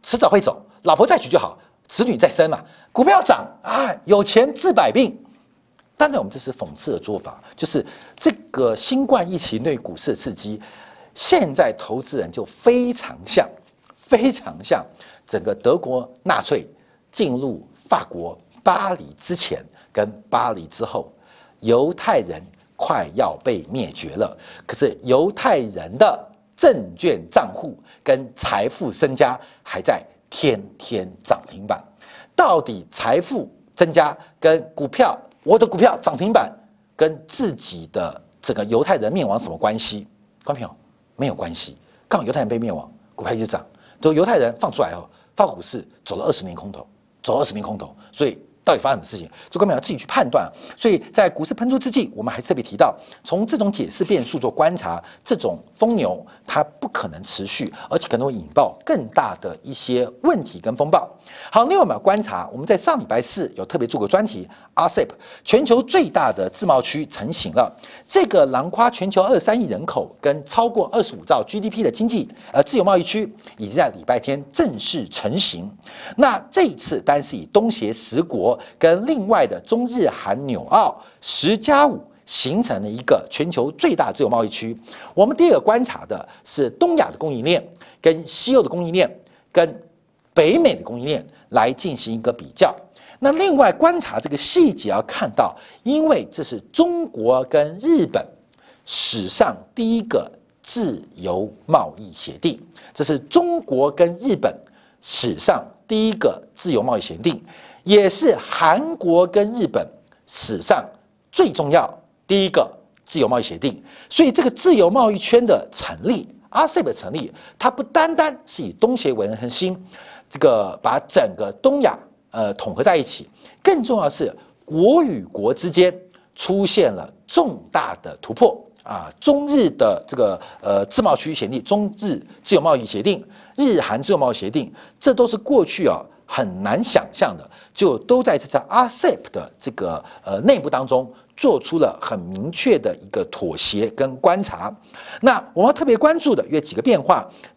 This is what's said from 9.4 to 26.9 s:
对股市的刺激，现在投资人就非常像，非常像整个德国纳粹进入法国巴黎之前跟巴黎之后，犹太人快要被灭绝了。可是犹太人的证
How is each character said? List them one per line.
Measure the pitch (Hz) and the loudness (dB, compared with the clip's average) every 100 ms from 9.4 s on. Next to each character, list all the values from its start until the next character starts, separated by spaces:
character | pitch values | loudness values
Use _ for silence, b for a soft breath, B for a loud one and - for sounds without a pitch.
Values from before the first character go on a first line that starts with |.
| - 110 | -4 -4
对 | 147 127 | -2 -4
股 | - 82 | -6 -8
市 | - | -6
的 | 113 | -4
刺 | 131 | -6
激， | 95 104 107 B B B B B | -10 -10 -12 B B B B B
现 | B - 370 180 | B 2 2 2
在 | 135 131 - | 2 0 -2
投 | - 120 | -6 -8
资 | 131 135 | -6 -6
人 | 87 | -6
就 | 117 | -6
非 | 101 - - 247 247 | -10 -2 2 4 2
常 | 240 - 64 90 | -4 -10 -14 -2
像， | - - - _ _ _ _ | 0 0 -2 _ _ _ _
非 | - 226 262 | 0 2 2
常 | - - 82 | 0 -6 -12
像 | 98 - - - B B B | -2 -2 -4 -18 B B B
整 | 104 | -6
个 | 92 98 | -4 -2
德 | 120 170 | 0 0
国 | 127 127 120 - | 0 -6 -6 -8
纳 | 185 147 | -2 -2
粹 | - 127 - _ b b b | 0 -4 -4 _ b b b
进 | - 175 123 | -4 -2 -2
入 | 135 92 - _ - | -4 -8 -12 _ -2
法 | 196 - | -2 -2
国 | 87 85 82 _ _ | -10 -12 -12 _ _
巴 | 196 180 202 180 | 0 0 0 -6
黎 | 143 - | -8 -16
之 | - | -8
前 | 175 - - - b b | -4 -4 -6 -10 b b
跟 | - 104 104 - | -2 -2 -4 -2
巴 | 120 120 | -2 0
黎 | 101 82 | -4 -10
之 | - | -10
后， | 113 107 - _ b b b b | -8 -8 -10 _ b b b b
犹 | 110 117 147 | 0 2 2
太 | 175 - 160 | -2 0 0
人 | 90 82 - _ _ - | -2 -8 -16 _ _ -6
快 | - 127 117 98 | -2 -2 -2 -2
要 | 101 78 | -2 -2
被 | - 104 78 | -4 -6 -6
灭 | 123 - | -8 -8
绝 | - 80 87 | -10 -10 -4
了。 | 110 - B B B | -4 -6 B B B
可 | - | -4
是 | 135 - | -2 -2
犹 | 127 127 180 | 2 2 2
太 | 208 254 165 | 0 0 0
人 | 113 95 85 107 | 0 -8 -6 2
的 | 214 - - _ _ - | 4 2 -4 _ _ 2
证 | 320 180 92 | 4 4 0